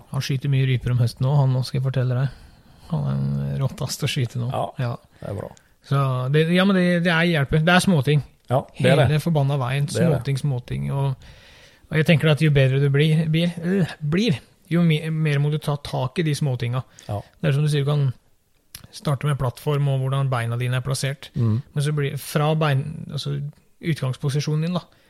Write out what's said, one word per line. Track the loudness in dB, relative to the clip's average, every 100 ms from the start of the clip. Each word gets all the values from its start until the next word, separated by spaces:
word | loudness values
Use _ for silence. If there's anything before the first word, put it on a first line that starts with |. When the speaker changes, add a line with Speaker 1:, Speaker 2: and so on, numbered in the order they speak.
| -8
Speaker 1:
Han | -6
skyter | -4 -2 0
mye | 0 2
ryper | 0 0
om | 0
høsten | 0 0
nå, | 0 2
han | 2
nå, | 0
skal | -2 -4
jeg | -2
fortelle | -2 -2
deg. | 0 -2 -6 -20 -20 -20 -20 -8
Han | -4 -2
er | -2 -2 -4 -4
en | -4
råtast | -4 -4 -8 -6
å | -4
skyte | -2 -4 -4
nå. | -4
Speaker 2:
Ja, | -4 -6 -4
Speaker 1:
Ja. | -6 -6 _ _
Speaker 2:
det | -10
er |
bra. | -8 -10 -14 _ _
Speaker 1:
Så | -4 0 0 -2 0
det, | 2 2
ja, | 4
men | 4 4
det, | 2 2
det | 2
er | 2
hjelper. | 2 2 2 2
Det | 4
er | 4
småting. | 4 2 4 2 0 _ -2
Speaker 2:
Ja, | -2 -2 0
det | 4
er | 6
det. | 4
Speaker 1:
Hele | 2
forbanna | 2 0 2 0
veien. | -2 -2 -2
Speaker 2:
Det | 2
er | 2
det. | 2
Speaker 1:
Småting, | -2 -2
småting. | -2 -4 -6 -6 -4
Og, | -2 -2 -4 -10 -20 -20 -20 -20 -20 -4
og | 0
jeg |
tenker | 4 4 4
at | 4
jo | 4
bedre | 4 4 2
du | 2
blir, | 2 2 2 2
blir, | 0 0 -2
øh, | -2 0 0 -2
blir, | -2 0 2 0 -6 _ -4
jo | 2
me-, | 2 2 0
mer | -2 0 2
må | 0
du | -2
ta | -2 -4
tak | -4 -4 -4 -2
i |
de | -2
småtinga. | 0 -2 -2 -2 -4 -6 -12 -8
Speaker 2:
Ja. | -8 -10 _
Speaker 1:
Det | 0
er |
som | 2
du | 2
sier, | 0
du | 0
kan | 2 0 -2 _ _ _ _ _ -20 -20
starte | -8 -4 -2
med | -2 -2
plattform | -4 -4 -2 0 0
og | 0
hvordan | 0 0 0
beina | 0 -2 -2
dine | -2
er | -2
plassert. | -2 -2 -4 -6 -8 -2
Speaker 2:
Mm. | 0 0 -2
Speaker 1:
Men | -4
så | -2
blir, | 0 -2 -4
fra | -4 0 2 2
bein, | 2 0 -2 -8 -10
altså | -8 -6 -6 -8 -12 _ -8
utgangsposisjonen | -4 -2 -4 -4 -4 -2 -2 -2
din | -2
da, | -4 -8 _